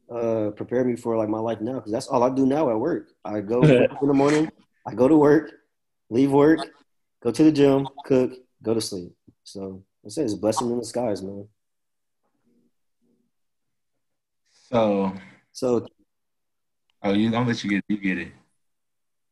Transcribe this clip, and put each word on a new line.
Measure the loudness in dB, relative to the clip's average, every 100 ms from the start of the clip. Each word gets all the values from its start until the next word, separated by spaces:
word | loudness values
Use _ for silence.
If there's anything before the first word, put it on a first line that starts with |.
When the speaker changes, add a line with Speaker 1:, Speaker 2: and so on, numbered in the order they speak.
| -14
Speaker 1:
uh, | -6 -4 -2 -4
prepare | -6 -6 -2
me | -2 -2
for, | -4 -2
like, | -2
my | -4
life | -4 -6
now, | -6 -8
'cause | -8
that's | -8 -2
all | 2
I | 2
do | 4 0
now | 2 0
at | 0
work. | -2 -4 -8 _
I | -10 -8
go | -4 2
Speaker 2:
<laughs> | 4 6
Speaker 1:
wake | 4
up | 0
in | 0
the |
morning, | 2 2 2 -2 -6 _ _ -8
I | 0
go | 4
to | 6
work, | 6 4 0 -12 _ _ _ _ -6
leave | 0 2
work, | 4 4 4 -2 _ _ _ _ _
go | -4
to | 2
the | 4
gym, | 6 4 4 -2 -8 -2
cook, | 0 0 -4 _ _
go | -4
to | -4
sleep. | -4 -10 -14 _ _ _
So | -20 -14 -14 -14 -20 _ -14
I |
say | -6
it's | -6
a | -2
blessing | -2 -2 -2
in | -4
disguise, | -6 -6 -4 -6
man. | -8 -14 -18 _ _ _ _ _ _ _ _ _ _ _ _ _ _ _ _ _ _ _ _ _ _ _ _ _ _ _ _ _ _
Speaker 3:
So | _ -6 0 0 0 -2 -6 -16 -20 _
Speaker 1:
So | -6 -2 -2 -4 _ _ _ _ _ _ _ _ _ _ _
Speaker 3:
Oh, | -2
you, | 0 0
I'm |
gonna | 0 -2
let | -2
you | -2
get, | -2 -2
you | -4
get | -4 -6
it. | -8 -16 _ _ _ _ _ _ _ _ _